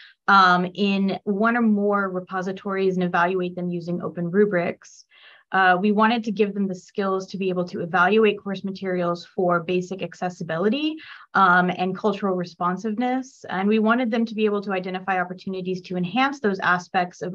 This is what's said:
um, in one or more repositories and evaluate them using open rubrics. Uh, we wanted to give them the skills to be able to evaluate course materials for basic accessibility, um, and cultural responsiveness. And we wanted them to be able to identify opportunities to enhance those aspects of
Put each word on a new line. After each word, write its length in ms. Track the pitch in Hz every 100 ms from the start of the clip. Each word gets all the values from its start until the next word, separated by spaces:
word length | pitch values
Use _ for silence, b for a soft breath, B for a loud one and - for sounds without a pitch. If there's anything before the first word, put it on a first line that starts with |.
| B B -
um, 420 | 196 185 180 180 180
in 420 | 202 196 196 -
one 340 | 208 196 226 240
or 60 |
more 480 | 226 202 202 202 196
repositories 840 | 185 180 190 185 190 202 190 190 180
and 80 |
evaluate 520 | 180 175 175 190 180 180
them 120 | 180
using 320 | 175 165 175
open 260 | 160 175 175
rubrics. 760 | 190 208 180 170 - - - _ B B B _
Uh, 240 | 190 185 180
we 120 | 208
wanted 320 | 202 220 240
to 80 | 226
give 220 | 190 208
them 140 | 202 190
the 80 | 180
skills 500 | - - 196 190 190
to 120 | 185
be 120 | 190
able 160 | 180 175
to 160 | -
evaluate 560 | 165 180 180 220 214 196
course 260 | 196 190
materials 600 | 196 190 190 180 175 175 -
for 360 | - 180 170
basic 420 | 160 180 180 190
accessibility, 920 | 170 - 180 180 160 160 208 277 311 311 B B B
um, 380 | 196 185 180 180 -
and 220 | 185 185
cultural 380 | 214 196 196 185
responsiveness. 1080 | 175 - 180 185 220 214 247 262 262 - -
And 180 | 180 202
we 120 | 220
wanted 320 | 214 240 247
them 140 | 233 226
to 100 | 214
be 100 | 214
able 160 | 202
to 100 | 202
identify 480 | 190 185 180 185 185
opportunities 640 | 180 185 196 185 180 180
to 140 | - 180
enhance 420 | 175 233 269 277
those 200 | 208 190
aspects 640 | - 180 - 185 180 -
of 100 | 165